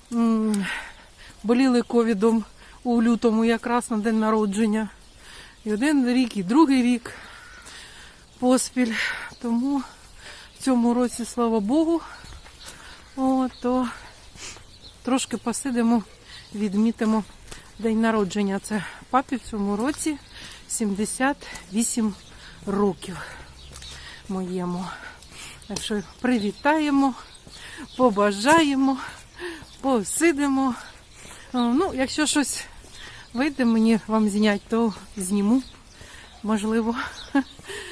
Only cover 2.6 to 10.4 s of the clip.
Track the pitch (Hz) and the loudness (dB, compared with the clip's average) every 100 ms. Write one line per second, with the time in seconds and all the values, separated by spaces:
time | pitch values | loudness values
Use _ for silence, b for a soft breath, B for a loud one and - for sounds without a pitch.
2.6 | B B 247 233 226 233 233 220 226 226 | B B 0 2 4 4 2 4 2 2
3.6 | 240 240 - 220 220 220 214 220 214 196 | 0 -2 0 -2 0 0 2 2 2 2
4.6 | 220 220 208 - - - B B B B | 0 0 -4 -10 -20 -20 B B B B
5.6 | 214 208 285 294 247 254 240 202 175 269 | -4 0 2 4 4 2 0 -2 2 4
6.6 | 294 262 240 240 - - B B B B | 6 6 4 0 -4 -16 B B B B
7.6 | B B B B B B B - 247 254 | B B B B B B B -2 2 2
8.6 | - 254 240 214 B B B - 240 233 | 2 0 0 0 B B B -8 -2 0
9.6 | 269 277 - B B B B B | 0 -2 -4 B B B B B